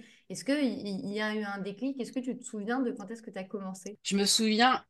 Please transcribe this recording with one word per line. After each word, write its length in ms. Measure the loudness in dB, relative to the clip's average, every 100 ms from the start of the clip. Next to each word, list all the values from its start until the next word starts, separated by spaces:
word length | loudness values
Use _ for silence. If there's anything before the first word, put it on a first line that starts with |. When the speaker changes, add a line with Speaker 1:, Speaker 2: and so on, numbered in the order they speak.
| -12 -20 -12
Speaker 1:
Est-ce 160 | -8 0
que 60 |
il, 360 | 2 2 0 -4 -4 -4
il 60 |
y 100 | -2
a 120 | -2
eu 80 | -2
un 180 | -4 -4
déclic ? 400 | -6 -4 -4 -4
Est-ce 120 | -4
que 80 | -4
tu 180 | -4 -6
te 80 | -6
souviens 360 | -8 -2 0
de 100 | 0
quand 180 | -2 -8
est-ce 140 | -12
que 80 | -10
t'as 140 | -10 -6
commencé ? 520 | -6 -6 -8 -10 -10
Speaker 2:
Je 120 | 0 4
me 100 | 6
souviens 580 | 4 4 6 6 6